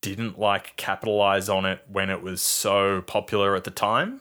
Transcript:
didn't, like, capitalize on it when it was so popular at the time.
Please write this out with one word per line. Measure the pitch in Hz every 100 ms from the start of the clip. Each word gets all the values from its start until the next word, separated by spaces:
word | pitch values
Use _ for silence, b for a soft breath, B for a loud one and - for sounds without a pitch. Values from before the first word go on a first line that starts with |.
didn't, | 101 98 113 92
like, | 104 98 - -
capitalize | - 98 113 104 101 98 98
on | 95
it | 95 95 -
when | 98 95
it | 95
was | 92 90
so | - - 104 98 98 95
popular | - 104 - 104 98 95
at |
the | 92
time. | - 104 120 196 269